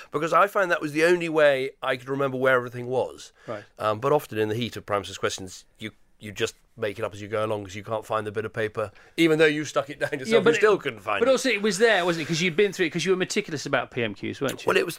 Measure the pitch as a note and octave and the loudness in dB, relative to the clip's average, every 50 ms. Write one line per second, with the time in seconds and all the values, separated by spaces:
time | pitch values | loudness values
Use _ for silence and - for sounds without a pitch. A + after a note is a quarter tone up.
0 | - - - D3 D#3 D#3+ E3+ E3 F#3+ G3+ - G#3 F#3+ F3 E3+ D#3 - D3+ C#3+ D#3 | -10 -6 -4 -2 0 2 4 4 4 4 2 0 2 2 0 0 -2 -2 0 4
1 | D#3+ F3 F3+ F3 E3+ E3 D#3 D#3 D3+ D3 C#3 C3 C3 C3+ - - - C3 C3+ B2+ | 4 6 4 4 2 0 4 6 6 6 6 4 0 -4 -6 -4 -2 -2 -2 -2
2 | B2 C3 C#3 C#3 C#3+ C3+ C3 B2+ C3 C3 C3 B2+ A#2+ B2 A#2 B2 B2 B2 B2+ B2 | -4 -4 -2 -2 -2 -2 0 2 4 4 4 4 2 -2 -8 -8 -6 -2 -2 -2
3 | G2+ D#2+ C#2+ D2+ - - _ _ _ - A2+ G#2 - _ _ - G#2+ G#2+ G#2+ G#2+ | -2 -2 -4 -12 -18 -20 _ _ _ -12 -10 -10 -12 _ _ -4 -2 0 0 0
4 | B2 C#3 D3 D3+ - - A2 G#2+ A2 G#2+ G#2+ A#2 A#2+ G#2 - G#2 - - G#2 G2+ | 2 2 2 2 0 -2 -2 -2 0 0 0 -2 -4 -6 -6 -8 -6 -4 -4 -4
5 | F#2 F#2 G2 - - G#2+ - - F#2+ F#2 - - - _ _ - A2 G#2+ - _ | -4 -6 -8 -4 -4 -4 -4 -6 -10 -12 -16 -18 -20 _ _ -14 -14 -14 -14 _
6 | _ _ _ _ A2+ G#2 F#2+ G2+ A2+ G#2+ - _ _ _ _ A#2 A2+ G#2 G2 G#2+ | _ _ _ _ -16 -12 -6 -4 -4 -4 -4 _ _ _ _ -6 -6 -6 -4 -4
7 | A2 G2+ F#2+ G2 G#2 G2 A2 G#2+ G#2+ A2 A2 G#2 G2+ F#2 F2+ G#2 G2 A2+ A2+ G#2+ | -8 -8 -8 -10 -10 -6 -4 -2 -2 -2 -4 -4 -6 -10 -12 -12 -8 -6 -6 -6
8 | G#2+ - A2+ A2 G#2 G#2+ G2+ A2 G#2+ A2 - A#2+ A2 A2 - A2+ G#2+ G2+ - - | -4 -4 -4 -4 -4 -4 -6 -6 -6 -6 -4 -4 -6 -4 -4 -6 -8 -8 -8 -16
9 | - - - - E3 E3 D#3 D#3 D#3+ D#3 D3+ D3+ D3+ - - D3 C#3 C#3+ D3 - | -20 -8 -2 2 2 4 6 6 6 4 4 2 -4 -4 -4 -4 -4 -4 -6 -6
10 | C#3+ C3+ D#3 C3+ C3 A3 A3 A3 F#3+ A3+ A#3 G#3 G3+ G#3+ G3+ D3+ - C#3 A#2 G#2+ | -6 -4 -4 -4 0 4 4 4 6 4 4 2 2 2 2 2 0 -4 -8 -6
11 | G2 A2 G#2+ G3 A#3 C4 C4 - - C4 A3 G3+ G3+ A3 F#3 F3+ A#3+ A#3 G#3+ F#3 | -4 -2 0 2 4 4 2 2 2 0 0 0 0 0 0 2 4 4 4 4
12 | F3 F3+ E3+ E3 D3+ - E3+ D3+ F3 F#3 D3+ F3 G#3 G3 F3 - F#3 D3+ - F3 | 2 0 0 -2 -2 -4 -2 0 0 0 2 2 2 2 2 -2 -2 -2 -2 -2
13 | D3 F#3 F#3 F#3 F3+ F3 - - - - D#3+ C3 - C#3+ C#3 B2 A#2 - - B2+ | 0 0 0 0 0 -2 -2 -4 -4 -4 -6 -8 -8 -6 -6 -8 -8 -6 -4 -4
14 | A#2 G#2+ G2+ - - G#2+ G2+ - C#3 B2+ A2 - - - F#3 F#3 F3 E3+ D#3+ | -4 -4 -4 -6 -8 -10 -6 -4 -4 -6 -6 -4 -2 0 2 2 0 -2 -6